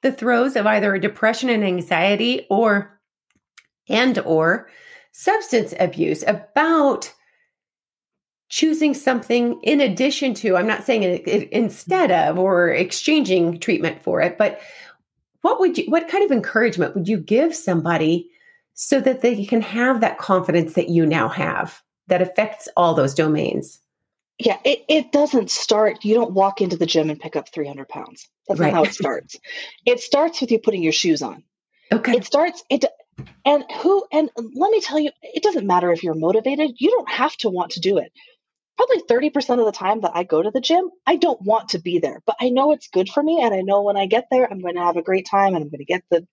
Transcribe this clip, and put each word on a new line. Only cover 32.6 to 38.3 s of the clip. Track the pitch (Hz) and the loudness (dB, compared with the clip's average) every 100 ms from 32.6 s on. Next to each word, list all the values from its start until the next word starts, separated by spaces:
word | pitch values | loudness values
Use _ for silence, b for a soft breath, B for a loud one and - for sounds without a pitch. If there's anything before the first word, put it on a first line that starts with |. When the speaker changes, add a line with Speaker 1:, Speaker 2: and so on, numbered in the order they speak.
| - | -4
Speaker 2:
it, | 262 - - - - - _ | -2 -2 -6 -20 -18 -18 _
and | - 294 - - | 0 0 -2 -4
who, | - 392 - | 2 2 2
and | 294 302 - | -2 -2 -4
let | 226 247 370 | -12 -2 0
me | 440 | 0
tell | - 294 | 0 -2
you, | 302 - | -2 -6
it | - - | -12 -4
doesn't | 415 330 202 | -2 -2 0
matter | 180 175 | 0 2
if | 165 | 0
you're | 175 | -2
motivated. | 160 160 202 226 277 302 240 | -2 0 0 0 -2 -2 0
You | 285 | 0
don't | 480 - | 0 -2
have | - 269 - | -2 -2 -2
to | 226 | -4
want | 180 170 | -4 -6
to | - | -4
do | 175 190 | 0 0
it. | - _ b | -2 _ b